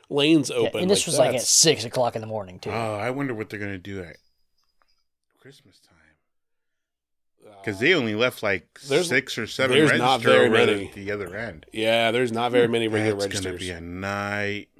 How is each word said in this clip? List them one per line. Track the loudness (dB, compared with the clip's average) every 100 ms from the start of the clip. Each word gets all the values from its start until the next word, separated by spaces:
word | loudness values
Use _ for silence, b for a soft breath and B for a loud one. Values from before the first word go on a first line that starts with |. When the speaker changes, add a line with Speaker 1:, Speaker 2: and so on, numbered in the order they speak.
| _
Speaker 1:
lanes | 2 4 4 2
Speaker 2:
Yeah, | -2
Speaker 1:
open, | -2 0
Speaker 2:
and | 0
this | 2
Speaker 1:
like, | 2
Speaker 2:
was, | 2
like, | 2
at |
Speaker 1:
that's | 2 2
Speaker 2:
six | 4 4 2
o'clock | -2 -2 -2
in | -2
the | -8
morning, | -8 -10 -12
too. | -8
Speaker 3:
Oh, | -6 -4
I | -4 -4
wonder | -4 -6
what | -6 -8
they're | -8
gonna | -8 -10
do | -10 -12
at | -12 -16 _ _ _ _ _ _ _ _ _ _ _ _
Christmas | -20 -20 _ _
time. | _ _ _ _ _ _ _ _ _ _ _ _ _ _ _ _ -20 -12
'Cause | -8 -2
Speaker 1:
Uh, |
Speaker 3:
they | 2
only | 2 0
left, | 0 -2 0
like, | -2 -2 -4 -20 -2
Speaker 1:
there's, | 0 2
Speaker 3:
six | 0 0 -6
or | -6
seven | -2 2 4
Speaker 1:
there's | 4 4
not | 2 2
Speaker 3:
register | 4
Speaker 1:
very | 6 6
Speaker 3:
over | 4 4
Speaker 1:
many. | 0 -4
Speaker 3:
at |
the | -10 -8
other | -6 -6 -8
end. | -10 -12 -12
Speaker 1:
Yeah, | -2 0 2 2
there's | 2 0
not | 0 2
very | 4 4
many | 2 0
regular | 0 0 0
Speaker 3:
That's | -2
Speaker 1:
registers. | -2 -6 -6 -8
Speaker 3:
gonna | -10
be | -10
a | -8 -6 -4 -4 -4 -4 -6 -10